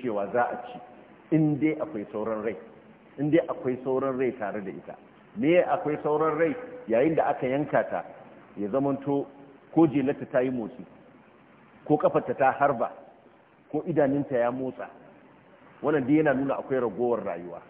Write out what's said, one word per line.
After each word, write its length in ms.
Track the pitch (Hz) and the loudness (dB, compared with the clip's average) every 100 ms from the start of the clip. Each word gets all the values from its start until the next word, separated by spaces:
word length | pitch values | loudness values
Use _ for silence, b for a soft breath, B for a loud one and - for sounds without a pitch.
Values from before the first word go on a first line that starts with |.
cewa 260 | 123 104 98 | -4 -2 -2
za 100 | 120 120 | 0 -2
a 80 | - - | -4 -12
ci, 120 | - - - - - - 160 | -16 -18 -20 -20 -20 0 4
in 220 | 151 147 | 4 2
dai 180 | 156 151 | 0 -2
akwai 260 | 104 110 101 | -6 -8 -8
sauran 300 | 107 107 110 | -6 -4 -2
rai. 140 | 107 98 - - - - - - | -4 -6 -12 -20 -20 -20 -20 -4
In 120 | 147 | 2
dai 140 | 160 - | 2 2
akwai 280 | 127 131 123 | -4 -4 -4
sauran 320 | 131 131 135 127 | -2 0 0 0
rai 140 | 131 - | -2 -2
tare 240 | 101 101 | -6 -6
da 80 | 95 | -8
ita. 260 | 87 - - - - - 101 | -12 -14 -18 -18 -20 -16 -2
Me 260 | 135 175 | 4 4
akwai 360 | - 139 147 151 | 4 0 -2 -2
sauran 360 | 156 151 156 151 | 0 0 0 2
rai? 160 | 165 135 - - - | 0 -2 -8 -14 0
Yayin 280 | 113 151 | 2 4
da 120 | 160 - | 2 0
aka 180 | 143 131 | 0 -2
yanka 360 | 135 147 127 | -2 0 0
ta, 200 | 104 92 - - - - - - | 0 -4 -8 -16 -20 -20 -18 -8
ya 120 | 101 | -2
zamanto 580 | 135 139 139 147 143 139 - - - - | 0 0 -2 -2 -2 -4 -12 -20 -20 -2
ko 120 | 160 160 | 4 4
jelarta 380 | 131 131 131 123 | 4 0 -2 -2
ta 100 | 131 | 0
yi 80 | 131 | 0
motsi, 300 | 127 107 - - - - - - - _ - - - | -2 -6 -10 -18 -20 -20 -20 -20 -20 _ -20 -20 -20
ko 140 | - 147 | 0 2
kafarta 340 | - - 113 | 4 2 0
ta 160 | 120 131 | 2 2
harba, 400 | - 143 123 113 - - - - _ _ _ _ | 4 2 2 -2 -6 -20 -20 -20 _ _ _ _
ko 120 | 151 185 | -6 -2
idanunta 460 | 156 139 139 143 | 2 2 2 0
ya 160 | 127 120 | 0 0
motsa. 380 | 127 131 - 95 - - - - - - - - - | -2 -6 -8 -14 -16 -20 -20 -20 -20 -20 -20 -20 -6
Wannan 240 | 139 151 123 | 0 0 4
dai 100 | 151 | 4
yana 160 | 151 | 6
nuna 220 | 131 139 123 | 2 0 -4
akwai 240 | - 131 | -2 -2
ragowar 400 | 120 98 123 113 98 | -2 -2 0 0 -2
rayuwa. 340 | 87 87 85 | -8 -10 -14